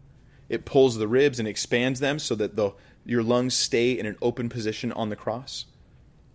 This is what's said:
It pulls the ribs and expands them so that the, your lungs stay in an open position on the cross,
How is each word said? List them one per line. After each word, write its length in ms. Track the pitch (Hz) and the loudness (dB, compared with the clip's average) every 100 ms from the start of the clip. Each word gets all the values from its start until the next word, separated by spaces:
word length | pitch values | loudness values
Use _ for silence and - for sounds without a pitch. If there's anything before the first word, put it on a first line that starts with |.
| - - - - - | -20 -20 -20 -20 -8
It 180 | 113 - | -6 2
pulls 320 | 139 135 113 | 6 6 4
the 100 | 107 | 2
ribs 300 | 123 147 117 | 4 4 2
and 100 | 110 | -4
expands 520 | 98 - 120 127 127 | -4 -2 0 0 0
them 180 | 139 151 | -2 -2
so 160 | - | -4
that 220 | 107 101 104 | -2 -2 0
the, 160 | 101 - - - - | -2 -2 -16 -20 -2
your 160 | 120 | 0
lungs 320 | 113 123 127 | 2 2 2
stay 380 | - - 120 120 | -2 0 2 2
in 160 | 123 107 | 0 -4
an 100 | - | -2
open 300 | 120 120 117 | -2 -2 -6
position 420 | 117 110 - 120 | -4 -6 -4 -6
on 160 | - 110 | -4 -6
the 60 | 104 | -4
cross, 500 | - 117 127 - - - - - - - - | -6 -6 -8 -14 -14 -20 -20 -20 -20 -20 -20